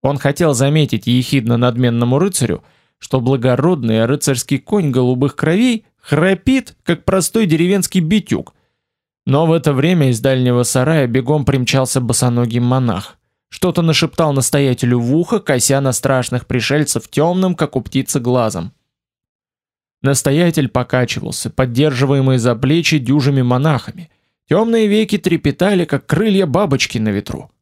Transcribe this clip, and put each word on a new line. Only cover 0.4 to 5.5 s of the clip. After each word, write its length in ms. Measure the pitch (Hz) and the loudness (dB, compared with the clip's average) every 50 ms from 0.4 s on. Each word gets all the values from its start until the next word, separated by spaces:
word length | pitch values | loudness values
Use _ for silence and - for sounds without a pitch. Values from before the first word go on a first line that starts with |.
| 175 160 139 | 0 0 2
заметить 520 | 113 135 139 147 156 151 120 - 107 - | 2 0 2 2 2 0 0 -2 -4 -2
ехидно 500 | 113 120 127 123 - - 135 110 113 120 | 0 0 0 0 0 -2 -2 0 0 0
надменному 640 | 117 123 123 117 120 127 123 117 117 120 120 127 139 | 2 0 0 0 0 0 0 0 0 0 0 0 0
рыцарю, 460 | 180 202 190 - 127 104 92 - _ _ _ _ _ _ _ _ | 0 0 -2 -2 -2 -2 -2 -6 _ _ _ _ _ _ _ _
что 220 | - - - 131 | -10 -4 -4 -2
благородный 840 | 117 127 135 131 113 131 123 120 131 170 185 147 117 113 110 110 113 | 0 0 -2 0 0 0 0 2 2 0 0 0 0 0 0 0 2
рыцарский 520 | 117 139 143 - - 135 120 - - 143 131 | 0 0 -2 -2 -2 -2 -2 -2 -4 -4 -4
конь 320 | _ - - 208 180 143 | _ -2 -2 0 0 0
голубых 460 | 123 131 127 123 127 123 139 139 - | 0 0 0 0 0 0 -2 -2 -2
кровей 480 | - - 160 | -2 -2 0